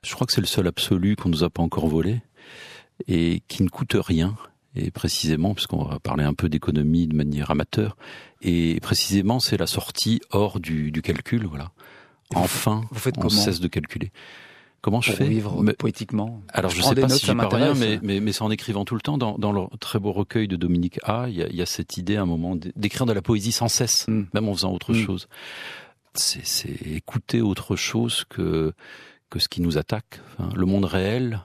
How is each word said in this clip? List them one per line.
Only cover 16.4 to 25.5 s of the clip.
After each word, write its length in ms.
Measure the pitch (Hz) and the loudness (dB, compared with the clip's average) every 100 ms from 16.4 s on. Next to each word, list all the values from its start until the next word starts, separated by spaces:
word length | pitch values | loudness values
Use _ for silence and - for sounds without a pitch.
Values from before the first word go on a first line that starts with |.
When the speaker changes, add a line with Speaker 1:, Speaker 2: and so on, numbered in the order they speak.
| 95 | -4
Speaker 1:
alors, 180 | - - | -2 0
Speaker 2:
Je 60 | 87 | 2
Speaker 1:
je 40 | |
Speaker 2:
prends 80 | 135 | 4
Speaker 1:
sais 40 | |
Speaker 2:
des 60 | 135 | 6
Speaker 1:
pas 80 | 135 | 6
Speaker 2:
notes, 100 | 127 | 4
Speaker 1:
si 80 | - | 2
Speaker 2:
ça 60 | |
Speaker 1:
j'y 60 | 123 | 2
parviens, 360 | 110 113 131 | 2 4 4
Speaker 2:
m'intéresse. 260 | 135 113 107 | 4 2 2
Speaker 1:
mais, 120 | 104 | 0
mais, 60 | 98 | 0
mais 120 | 107 | 0
c'est 100 | 98 | 0
en 80 | 110 | 0
écrivant 320 | 107 - 101 | -2 -2 -4
tout 100 | 101 | -2
le 60 | 110 | -4
temps. 180 | - 147 | -2 0
Dans, 180 | 120 104 | 0 0
dans 140 | 104 | 0
le 120 | 101 92 110 | 0 -2 -8
très 180 | - 110 | -4 -2
beau 140 | 101 | 0
recueil 340 | 95 101 117 107 | 0 0 0 0
de 80 | |
Dominique 460 | 90 87 87 87 - | 0 2 2 2 -4
A, 260 | - 110 123 | -2 -2 -2
il 60 | |
y 80 | 92 | -4
a, 60 | 82 | -4
il 80 | 85 | -2
y 60 | |
a 40 | 87 | -4
cette 300 | - 82 - | -4 -6 -6
idée 180 | 90 | 0
à 80 | 104 | 0
un 40 | 95 | 2
moment 280 | 82 87 | 0 0
d-, 160 | 90 87 - | -4 -6 -4
d'écrire 280 | 104 - | -4 0
de 80 | 123 | 0
la 100 | 104 | 0
poésie 280 | - 110 104 | 2 0 2
sans 160 | 113 120 | 0 0
cesse, 400 | - 120 - - | 0 2 2 2
Speaker 2:
Hmm. 200 | 110 98 | 0 0
Speaker 1:
même 160 | - 110 | 0 0
en 60 | |
faisant 180 | 92 95 | 0 0
autre 200 | 90 - | -2 0
Speaker 2:
Hmm. 120 | 113 | 0
Speaker 1:
chose. 240 | 101 90 - - - | 2 -4 -6 -18 -16